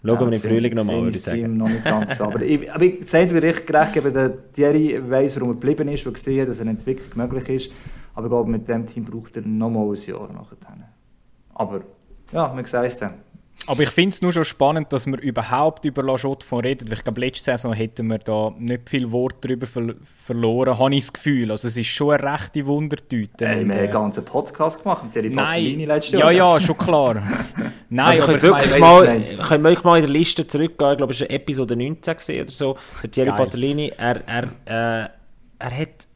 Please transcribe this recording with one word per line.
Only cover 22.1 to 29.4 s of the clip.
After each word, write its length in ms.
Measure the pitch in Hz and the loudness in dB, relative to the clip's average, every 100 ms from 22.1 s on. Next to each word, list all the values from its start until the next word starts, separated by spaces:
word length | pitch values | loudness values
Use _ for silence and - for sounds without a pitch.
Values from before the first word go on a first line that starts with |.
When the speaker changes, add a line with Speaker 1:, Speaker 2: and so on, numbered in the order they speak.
Speaker 3:
eine 180 | 147 139 | 0 0
rechte 320 | 147 - 151 | -6 -6 -6
Wundertüte. 800 | 139 147 151 143 - 120 104 - | -2 -2 -2 -6 -6 -6 -6 -4
Speaker 2:
Ey, 180 | 113 107 | -2 0
Speaker 3:
Und, 60 | 107 | 0
Speaker 2:
wir 60 | |
haben 60 | 101 | 0
Speaker 3:
äh, 20 | |
Speaker 2:
einen 80 | 98 | 0
ganzen 320 | 110 104 - | 0 -2 -4
Podcast 580 | - 131 147 - 160 160 | -4 -4 -4 -2 -2 -2
gemacht 180 | 202 175 | -4 -4
mit 100 | 117 | -4
Thierry 160 | 113 110 | -4 -2
Speaker 3:
Nein. 60 | 135 | -2
Speaker 2:
Bartolini 480 | 143 170 156 143 | -2 0 -2 -4
letztes 280 | 151 151 151 196 | 0 -2 0 4
Speaker 3:
Ja, 100 | 156 | 6
Speaker 2:
Jahr. 240 | 180 180 | 8 6
Speaker 3:
ja, 60 | 165 | 6
schon 180 | 170 160 | 4 0
klar. 360 | - 160 131 | 2 4 4
Speaker 2:
<laughs> 760 | 110 101 - - - - - - | 0 -4 -6 -6 -8 -8 -10 -6
Speaker 3:
Nein, 180 | 120 147 | 2 4
Speaker 1:
Also 160 | 165 | 6
Speaker 3:
aber 100 | 147 | 6
Speaker 1:
könnt 40 | 147 | 6
Speaker 3:
ich 60 | |
Speaker 1:
wirklich 280 | 156 190 139 | 6 6 4
Speaker 3:
meine, 100 | 139 | 8
Speaker 1:
mal, 260 | 165 175 175 | 12 12 10
Speaker 2:
weiss 160 | 117 | 6
es 60 | 107 | -2
nicht. 100 | 101 | -6